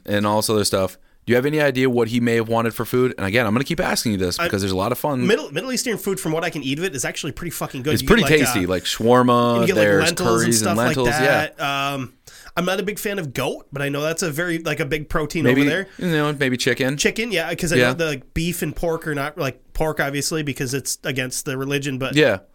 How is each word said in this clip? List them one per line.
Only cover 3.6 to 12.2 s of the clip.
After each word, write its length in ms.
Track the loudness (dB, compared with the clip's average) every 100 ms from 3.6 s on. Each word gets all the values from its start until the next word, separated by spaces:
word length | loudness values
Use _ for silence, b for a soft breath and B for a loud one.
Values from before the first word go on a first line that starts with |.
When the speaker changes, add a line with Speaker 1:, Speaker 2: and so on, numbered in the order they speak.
Speaker 1:
keep 160 | 0 -2
asking 320 | -2 0 0
you 40 | 0
this 200 | 0 -2
Speaker 2:
I 40 | -2
Speaker 1:
because 160 | 0
there's 100 | 0
a 60 | 0
lot 140 | -2
of 60 | -2
fun. 260 | -2 0 2
Speaker 2:
Middle, 260 | 2 0
Middle 200 | -8 -4
Eastern 260 | -4 -4 -4
food, 220 | -4 -4
from 120 | -2
what 120 | -2
I 60 | -4
can 120 | -4
eat 140 | -4 -4
of 80 | -4
it, 100 | -4
is 80 |
actually 280 | -6 -6 -8
pretty 200 | -8 -8
fucking 300 | -8 -8 -6
good. 120 | -2
Speaker 1:
It's 80 | 0
Speaker 2:
You 40 | 4
Speaker 1:
pretty 160 | 6
Speaker 2:
get, 80 | 6
like, 80 | 4
Speaker 1:
tasty, 260 | 4 2 0
Speaker 2:
uh, 40 |
Speaker 1:
like 140 | 0
shawarma, 800 | -2 0 6 6 6 4 4 2
Speaker 2:
you 60 | 2
get, 80 | 4
like, 100 | 4
Speaker 1:
there's 200 | 4 2
Speaker 2:
lentils 40 | 0 2
and 100 | 2
Speaker 1:
curries 200 | 2 2
and 40 | 2
Speaker 2:
stuff 100 | 2
like 100 | 2 2
Speaker 1:
lentils, 100 | 0
yeah. 380 | 2 2 2 -2 -4
Speaker 2:
that. 20 |
Um, 520 | -4 -2 -2 -4 -8 -12